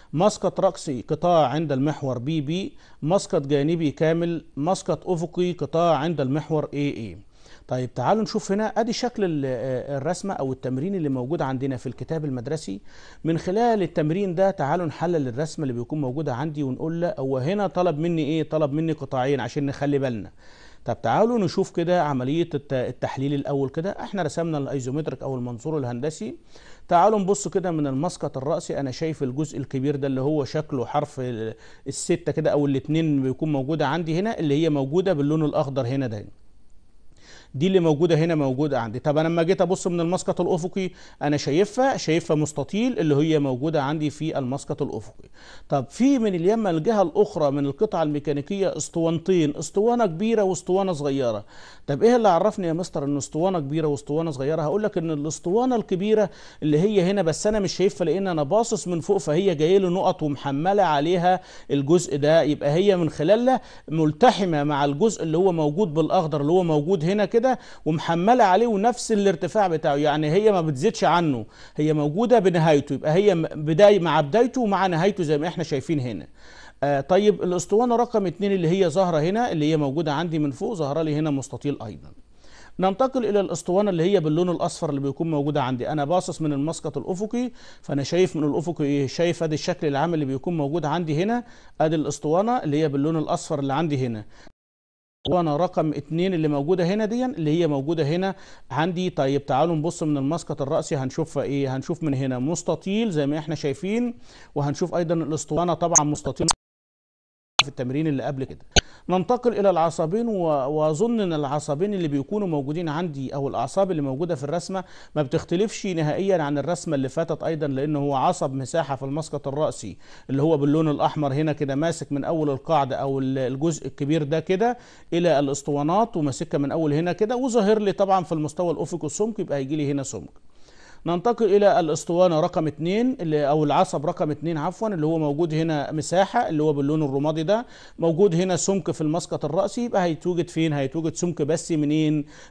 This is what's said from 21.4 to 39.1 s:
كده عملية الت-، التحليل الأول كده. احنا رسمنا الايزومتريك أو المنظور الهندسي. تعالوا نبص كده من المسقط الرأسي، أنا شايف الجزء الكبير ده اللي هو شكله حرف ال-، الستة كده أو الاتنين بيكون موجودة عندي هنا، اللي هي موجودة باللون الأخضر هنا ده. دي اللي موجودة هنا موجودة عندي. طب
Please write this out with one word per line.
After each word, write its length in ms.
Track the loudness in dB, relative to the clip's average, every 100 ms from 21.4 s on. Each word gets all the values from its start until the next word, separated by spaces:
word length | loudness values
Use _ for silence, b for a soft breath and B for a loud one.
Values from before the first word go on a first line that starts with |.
| 0 0 -2
كده 320 | -2 2 2
عملية 460 | 2 0 0 -2 -2
الت-، 200 | -4 -4
التحليل 600 | -4 -4 -4 -6 -4 -2
الأول 360 | -2 -2 -2 -2
كده. 200 | -4 -6
احنا 340 | -8 -6 -4
رسمنا 340 | -2 -2 -2 -2
الايزومتريك 680 | -4 -4 -4 -4 -4 -6
أو 120 | -6 -6
المنظور 420 | -6 -8 -6 -4
الهندسي. 580 | -4 -4 -6 -6 -10 -12 B B B B 2
تعالوا 320 | 6 6 4
نبص 280 | 2 0 0
كده 240 | -2 0
من 160 | 0 0
المسقط 500 | 0 -2 -4 -6 -4
الرأسي، 420 | -2 -2 -2 -4
أنا 120 | -4
شايف 320 | -4 -6 -2
الجزء 340 | -4 -2 -4 -4
الكبير 380 | -6 -2 -2 -2
ده 120 | -2
اللي 140 | 0
هو 240 | 0 0 0
شكله 400 | -4 -4 -4 -2
حرف 340 | -2 -4 -6
ال-، 340 | -6 -6 -8 -10 B B -12
الستة 440 | -8 -2 -2 0
كده 200 | -2 0
أو 140 | 2 2
الاتنين 580 | 0 0 0 2 2
بيكون 280 | 0 -2 -2
موجودة 360 | -2 -2 0 0
عندي 320 | 0 -2 -2
هنا، 200 | -2 -2
اللي 240 | 0 2
هي 60 | 2
موجودة 440 | 0 0 0 2
باللون 320 | 0 2 2 2
الأخضر 420 | 0 0 -2 -2
هنا 200 | -2 -2
ده. 180 | -6 -10 -18 -20 -20 -20 -20 -20 -20 -20 -20 B B B -2
دي 120 | 2
اللي 120 | 4
موجودة 360 | 4 4 4 4
هنا 200 | 2 2
موجودة 440 | 0 0 -2 -2
عندي. 200 | -4 -4
طب 180 | -2